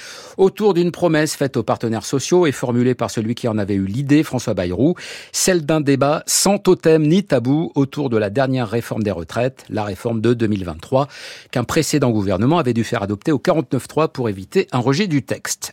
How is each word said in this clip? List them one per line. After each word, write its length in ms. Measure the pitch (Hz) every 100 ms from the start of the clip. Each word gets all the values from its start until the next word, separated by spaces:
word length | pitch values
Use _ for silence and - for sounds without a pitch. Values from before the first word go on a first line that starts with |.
| - - - -
autour 360 | 190 190 208
d'une 160 | 175 175
promesse 460 | - 175 156 151 -
faite 200 | 139 127
aux 60 |
partenaires 420 | 110 117 117 110
sociaux 440 | - 139 - 180 170
et 40 |
formulée 440 | 127 123 120 123 127
par 160 | 113
celui 240 | - 110 117
qui 100 | 123
en 120 | 107
avait 180 | 98 101
eu 80 |
l'idée, 400 | 95 107 139 143
François 300 | 156 127 -
Bayrou, 420 | 95 90 90 139 180 - - -
celle 340 | - - 180
d'un 160 | 147 160
débat 440 | 139 139 139 160 -
sans 320 | - 190 202
totem 480 | 185 180 165 160 151
ni 160 | 180
tabou 480 | 202 135 120 147 170 -
autour 340 | 139 147 139
de 60 | 113
la 120 | 104
dernière 400 | 107 135 131 113
réforme 360 | 117 - 113
des 80 | 104
retraites, 520 | 85 85 120 127 131 -
la 160 | 101
réforme 360 | 104 95 120 117
de 140 | 113
deux 140 | 120 113
mille 160 | 104
vingt-trois, 420 | 90 82 - 131 143 - - - -
qu'un 100 | 131
précédent 480 | 113 - 143 151 131
gouvernement 480 | 107 98 92 120 170
avait 160 | 127
dû 80 | 117
faire 220 | 117 117
adopter 260 | 98 104 -
au 80 | 147
quarante-neuf 480 | - 165 139 131 -
trois 220 | - 156
pour 200 | - 120
éviter 380 | 98 95 190 185
un 80 | 127
rejet 260 | 117 139 208
du 160 | 147
texte. 480 | - 104 - - -